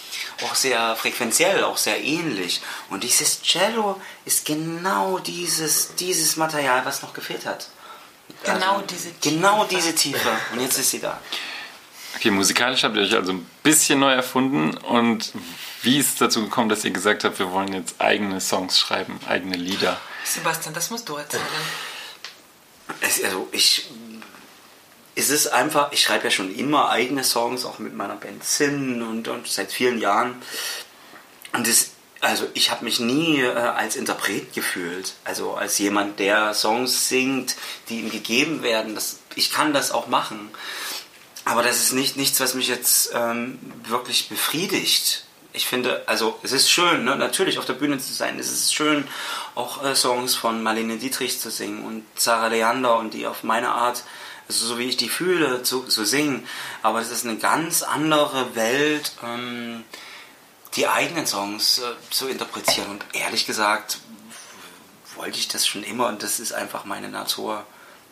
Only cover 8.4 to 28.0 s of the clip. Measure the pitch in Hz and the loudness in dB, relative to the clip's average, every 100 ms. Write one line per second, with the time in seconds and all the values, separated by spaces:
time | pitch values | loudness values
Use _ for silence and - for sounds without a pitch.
8.4 | 190 190 185 202 196 180 175 - 147 156 | -2 0 2 0 -2 -8 -10 -2 0 4
9.4 | 196 214 196 185 165 156 147 - 127 113 | 6 6 4 2 2 2 0 2 0 0
10.4 | 107 117 127 135 127 117 107 - - - | -2 -2 0 2 2 0 -4 -6 -6 -8
11.4 | - - - - - - - - 113 98 | -6 -10 -12 -16 -20 -18 -12 2 4 6
12.4 | 95 95 123 131 135 107 98 110 92 92 | 4 4 4 6 6 6 6 4 4 -2
13.4 | - - 143 147 - 139 139 127 127 131 | -6 2 6 6 6 6 8 6 4 2
14.4 | 131 147 156 - - 120 117 110 - - | 2 2 0 -2 2 4 4 2 -2 -8
15.4 | - - - - 117 143 127 - 117 117 | -12 -12 -12 -2 2 4 2 2 2 4
16.4 | 104 - 110 107 - 92 101 104 107 - | 2 2 2 2 0 0 2 2 2 0
17.4 | 92 92 98 95 85 - 104 104 101 95 | 0 0 -2 -4 -6 0 2 2 0 -2
18.4 | - 101 90 - - 95 - - - - | 0 0 2 2 2 -2 -4 -8 -4 -4
19.4 | 92 90 87 - - - - - - - | -2 -4 -2 0 0 -2 -8 -8 -4 -2
20.4 | 165 160 160 165 - 233 - 147 147 - | -2 -2 -6 -6 -6 -6 -8 -10 -6 -4
21.4 | - 156 156 - - - - - - - | -4 -4 -4 -6 -10 -12 -14 -14 -16 -18
22.4 | - - - - - - - - 101 95 | -20 -20 -20 -20 -14 -4 0 0 0 -2
23.4 | - 107 - - - 113 113 113 - - | -4 2 4 4 0 -12 -16 -16 -16 -20
24.4 | - - - - - - - - 123 147 | -20 -20 -20 -20 -20 -20 -10 -2 2 2
25.4 | 147 123 143 151 147 - - 110 120 107 | 4 2 4 2 2 2 4 4 2 0
26.4 | 95 110 135 147 - 113 127 139 127 120 | -2 -2 2 4 4 2 2 0 2 2
27.4 | 120 127 120 - 110 110 | 0 -2 -6 -8 -10 -6